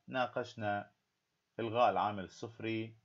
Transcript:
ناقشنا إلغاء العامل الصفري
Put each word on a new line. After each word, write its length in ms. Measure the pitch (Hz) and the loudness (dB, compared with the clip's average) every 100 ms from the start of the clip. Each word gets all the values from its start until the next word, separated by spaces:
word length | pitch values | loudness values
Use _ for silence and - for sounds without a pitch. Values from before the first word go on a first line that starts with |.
| - | -6
ناقشنا 840 | 127 123 127 120 - 107 101 - _ _ _ _ _ _ - | -2 -2 -2 -6 -4 -2 -2 -4 _ _ _ _ _ _ -6
إلغاء 320 | 117 117 113 | 0 4 6
العامل 320 | 95 101 104 | 6 2 0
الصفري 720 | 87 - 120 - 113 110 113 - | -8 -10 -12 -6 -4 -2 -4 -10